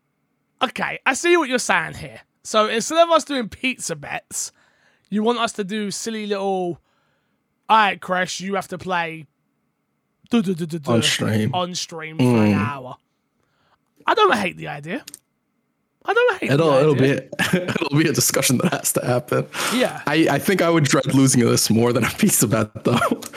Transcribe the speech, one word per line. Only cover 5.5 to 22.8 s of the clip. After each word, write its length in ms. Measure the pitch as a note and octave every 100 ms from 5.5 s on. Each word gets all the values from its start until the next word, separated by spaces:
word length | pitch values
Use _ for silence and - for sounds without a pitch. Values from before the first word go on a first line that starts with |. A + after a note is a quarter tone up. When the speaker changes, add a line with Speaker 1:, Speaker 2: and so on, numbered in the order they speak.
Speaker 1:
to 120 | -
do 260 | G3 G#3+ G#3
silly 360 | - - A3 G#3
little, 540 | G3+ G3 F#3+ F3+ D#3+ _ _ _ _ _ _ _ _ -
"All 60 | A3
right, 240 | G#3 F3+
Crash, 400 | - F3+ F3+ -
you 140 | F#3
have 140 | G3 -
to 100 | F3+
play 480 | F3+ F3+ E3 D#3+ D3+ _ _ _ _ _ _ _ _ _ _
do, 120 | A#3
do, 120 | F#3
do, 120 | F3 E3+
do, 120 | E3
do 140 | C#3+
Speaker 2:
On 100 | E3
stream. 520 | - - A2 A2 G#2+
Speaker 1:
on 200 | F3+ F3+
stream 440 | F3+ - E3 D#3 D#3+
for 60 |
an 280 | B2 A#2+ G#2+
Speaker 2:
Mm. 140 | G2+ G#2
Speaker 1:
hour." 300 | C#3 B2+ C3 _ _ _ _ _ _ _ _ _ _ -
I 60 |
don't 200 | F4 G#4+ A#3+
hate 200 | F#3+ D#3
the 100 | D#3
idea. 360 | D3 D3 F#3+ - - _ _ _ _ _ _ _ _ -
I 60 |
don't 260 | G4+ B4 F#4+
hate 100 | -
Speaker 2:
It'll, 200 | C#3+ D#3+
Speaker 1:
the 100 | C3+
Speaker 2:
it'll 140 | D3+ C3
Speaker 1:
idea. 240 | C3+ C3+ - - -
Speaker 2:
be, 60 | F#3
<laughs> 0 |
it'll 400 | F3+ - - C#3+
be 100 | D#3+
a 20 |
discussion 460 | B2+ - - C3+ B2
that 140 | F3+
has 180 | B2+ -
to 140 | - -
happen. 400 | B2 - C3+ - - -
Speaker 1:
Yeah. 280 | A#3 A#3+ D3 -
Speaker 2:
I, 220 | D#3 D#3+
I 60 | C#3+
think 220 | - F#3+
I 80 | E3+
would 160 | E3
dread 300 | C#3+ D3+ C3
losing 280 | C3 C3+ C3
this 280 | A#2 A#2+ -
more 240 | G#2+ A#2+
than 100 | A#2+
a 60 | A2+
pizza 360 | - G#3 - A2+
bet, 380 | A2 G#2+ -